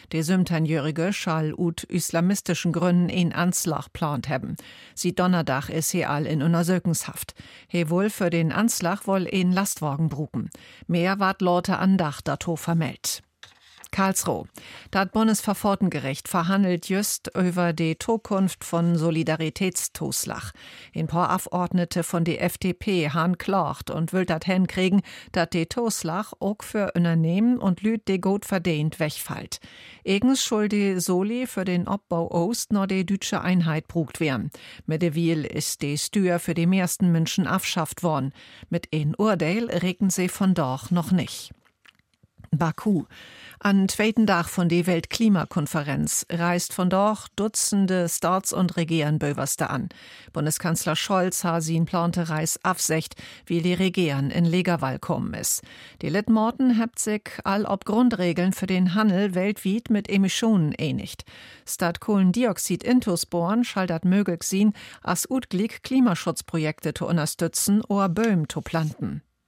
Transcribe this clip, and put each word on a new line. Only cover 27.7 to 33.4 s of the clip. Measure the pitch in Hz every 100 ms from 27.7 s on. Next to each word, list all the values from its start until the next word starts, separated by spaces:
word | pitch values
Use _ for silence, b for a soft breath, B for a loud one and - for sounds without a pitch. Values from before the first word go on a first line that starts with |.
| 180
Lüd, | 208 226 -
die | 190
gut | 190 202
verdient, | - 196 175 156 151 -
wegfällt. | 151 - - - - - B B B B -
Eigens | 196 247 269
schuld | - 220 208
die | 208 202 185
Soli | 175 180 196 233 254
für | -
den | 185 180 175
Abbau | 202 - 170 165
Ost | 175 170 240 -
noch | 208 196
die | 190
deutsche | 180 196 - 190